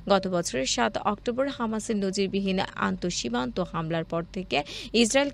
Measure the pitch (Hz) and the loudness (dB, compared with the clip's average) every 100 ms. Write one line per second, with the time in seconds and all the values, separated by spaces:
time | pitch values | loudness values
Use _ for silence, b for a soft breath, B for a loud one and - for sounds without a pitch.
0 | - 196 190 175 175 254 262 254 226 220 | 2 2 2 -2 0 -2 0 2 0 2
1 | 202 208 - 240 277 254 226 220 - 208 | 0 -2 -2 -2 -2 -2 -2 -2 -2 0
2 | 196 190 196 196 196 190 - - 196 185 | 0 0 0 0 0 0 0 0 0 0
3 | 180 - 240 240 247 196 170 165 160 165 | -2 -2 -2 -2 -2 -2 -4 -4 -2 -2
4 | 160 165 170 190 185 - - B B 226 | -2 -4 -4 -6 -2 -2 -2 B B 4
5 | 226 269 285 | 6 4 4